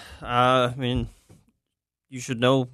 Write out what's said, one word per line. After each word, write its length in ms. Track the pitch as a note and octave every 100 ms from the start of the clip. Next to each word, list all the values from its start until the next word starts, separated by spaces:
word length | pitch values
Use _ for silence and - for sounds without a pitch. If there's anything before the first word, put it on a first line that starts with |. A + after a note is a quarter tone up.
| - -
uh, 500 | A2 B2 B2 C3 B2
I 20 | B2
mean, 320 | B2+ B2 A2+ - _ - _ _ _ _ _ _ _
you 100 | C3
should 180 | B2 A#2+
know 280 | B2 C3+ B2